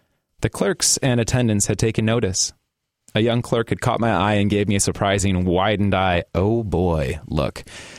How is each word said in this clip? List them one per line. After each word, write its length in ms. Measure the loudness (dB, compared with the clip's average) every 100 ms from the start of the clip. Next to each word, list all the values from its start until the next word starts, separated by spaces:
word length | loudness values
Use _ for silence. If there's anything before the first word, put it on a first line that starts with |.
| _ _ _ _
The 80 | -6
clerks 480 | -2 -2 0 0 0
and 220 | 2 0
attendants 480 | 0 0 2 0 0
had 100 | 0
taken 260 | 0 0 0
notice. 480 | 0 0 -2 -4 -8 _ _ _ _ _ 0
A 60 |
young 200 | 0 0
clerk 280 | 0 -2 0
had 120 | -2
caught 180 | -2 0
my 120 | 0
eye 220 | 2 2
and 160 | 2 2
gave 180 | 2 2
me 80 | 0
a 40 |
surprising 680 | 0 0 0 2 2 2 2
widened 480 | 2 2 2 2 2
eye, 280 | 2 0 0 0
"Oh 280 | 0 0
boy," 560 | 0 0 2 0 -2 -6 -4
look. 360 | -2 -2 -6 -14 -18 -18